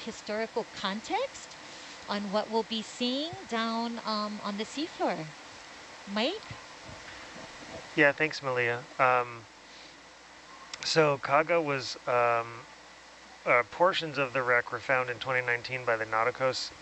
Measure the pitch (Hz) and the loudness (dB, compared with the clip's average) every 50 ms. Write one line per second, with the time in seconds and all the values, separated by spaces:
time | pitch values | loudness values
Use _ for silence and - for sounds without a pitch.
0 | - 233 208 - - - 208 220 226 214 - 233 190 - - - - 190 196 226 | -8 -10 -10 -8 -6 -4 -2 -2 -2 -2 -2 -4 -4 -4 -6 -4 -2 -2 -2 -2
1 | - - 359 440 539 523 - - - - - - - - - - - - - - | -4 -2 0 0 0 -2 -6 -10 -16 -16 -16 -16 -16 -16 -14 -14 -14 -14 -14 -10
2 | - - 202 208 202 202 190 214 - - 220 226 214 - 226 220 202 - - - | -6 -4 -2 -2 -2 0 0 0 0 2 0 0 0 0 -2 -4 -4 -6 -4 -2
3 | 247 247 254 277 302 339 370 392 370 - 233 226 226 226 226 226 233 233 233 233 | 0 0 0 0 -2 -4 -6 -8 -8 -4 -2 0 0 0 0 0 -2 -2 -4 -4
4 | - 208 220 208 214 208 208 202 - 202 202 202 226 - - 277 311 359 - - | -4 -2 -2 -2 -2 -2 -4 -6 -6 -4 -4 -4 -4 -4 -4 -4 -4 -4 -2 0
5 | 359 254 180 170 160 156 - - - - - - - - - - - - - - | 0 0 0 0 -4 -8 -10 -14 -16 -18 -16 -16 -16 -16 -16 -16 -16 -16 -16 -14
6 | - 196 202 214 233 311 403 453 - - - - - - - - - - - - | -10 -4 -2 0 0 0 0 -4 -8 -10 -12 -12 -14 -16 -16 -16 -16 -16 -14 -14
7 | - - - - - - - - - - - - - - - - - - - 160 | -14 -14 -14 -14 -14 -14 -14 -14 -14 -14 -14 -14 -14 -12 -12 -12 -12 -2 4 8
8 | 147 143 139 - 156 151 - - 143 131 127 123 120 117 120 120 135 - - - | 8 8 8 6 2 0 0 -2 -2 0 2 2 2 2 2 0 -4 -4 0 4
9 | 135 127 127 123 120 120 120 117 110 - - - - - - - - - - - | 6 6 6 6 4 0 -4 -12 -14 -18 -20 -20 -20 -20 -18 -18 -18 -18 -20 -20
10 | - - - - - - - - - - - - - - - - - - - 165 | -20 -20 -20 -20 -20 -20 -20 -20 -20 -18 -18 -18 -16 -12 -8 -4 -2 2 4 6
11 | 156 147 143 135 - - 139 151 160 156 170 170 156 143 139 135 120 - - - | 6 6 4 2 2 4 4 4 6 6 4 2 4 2 0 -2 -2 -6 -8 -6
12 | - 139 123 120 120 120 120 117 117 117 117 117 - - - - - - - - | -2 2 4 6 6 6 4 2 0 -2 -6 -14 -14 -16 -18 -20 -20 -20 -20 -20
13 | - - - - - - - - - 180 135 120 117 - - - - 180 - - | -20 -20 -20 -20 -20 -20 -14 -4 2 4 6 6 4 4 2 4 4 6 4 2
14 | 165 156 139 139 139 123 117 135 123 123 123 120 - - 123 117 - - 135 127 | -2 -2 0 -2 -2 0 0 0 4 4 4 4 4 2 -4 -4 0 2 2 2
15 | 127 123 120 110 123 131 131 127 123 123 120 117 120 123 127 127 127 120 113 110 | 2 0 -2 -4 -2 0 0 0 2 2 0 0 -2 -4 -6 -4 0 0 0 0
16 | 110 107 113 110 113 123 123 - 135 131 123 - - - - - | 0 0 2 2 2 2 2 2 0 0 0 0 -4 -8 -10 -12